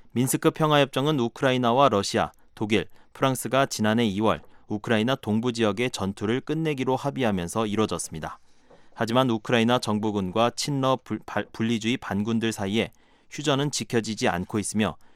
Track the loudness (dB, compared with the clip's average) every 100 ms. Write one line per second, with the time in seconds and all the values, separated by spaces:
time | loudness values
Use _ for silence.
0 | -8 -2 0 2 0 2 2 4 2 0
1 | 0 2 0 0 0 2 2 4 4 4
2 | 0 0 -2 -6 -16 -6 0 0 0 -12
3 | -14 -2 0 0 0 0 0 2 2 4
4 | 2 2 0 0 -6 -18 -8 -6 0 0
5 | 0 -2 0 0 0 0 0 0 -2 -2
6 | -4 -4 -2 -2 -2 -4 -2 -2 -2 -2
7 | -2 0 0 0 -2 -2 -2 0 0 -2
8 | -6 -8 -10 -12 -20 -20 _ -20 -14 -6
9 | 0 2 2 0 0 2 4 2 0 -2
10 | 0 -2 -2 0 0 0 -4 0 0 0
11 | -2 -10 -6 -6 -6 -4 -2 0 -2 -4
12 | -2 -4 0 0 -2 -2 -2 -2 -2 -6
13 | _ _ _ -6 0 0 0 -4 -2 -2
14 | -2 -2 -2 -2 -4 -4 -2 0 0 -2
15 | -16